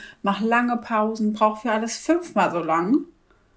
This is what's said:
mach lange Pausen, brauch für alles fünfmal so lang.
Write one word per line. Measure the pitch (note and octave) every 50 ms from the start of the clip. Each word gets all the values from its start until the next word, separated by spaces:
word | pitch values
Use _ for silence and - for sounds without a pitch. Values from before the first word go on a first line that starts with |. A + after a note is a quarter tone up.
| - - - _
mach | - G3 G3 G3
lange | G#3+ A3+ A#3 A#3+ B3 A#3+ A#3+ A3+
Pausen, | - - A#3 G#3+ G#3+ A3 A3 A3 G#3+ G#3+ G#3+
brauch | - G#3+ G#3+ G#3+ -
für | - A#3
alles | G#3+ G#3+ A#3 A#3 - -
fünfmal | - - E4 F4 - - - G#3 F3 D#3+
so | E3+ E3+
lang. | D#3+ D#3+ D#3+ E3+ F3+ G3+ C#4 - - - - _ _ _ _ _ _ _ _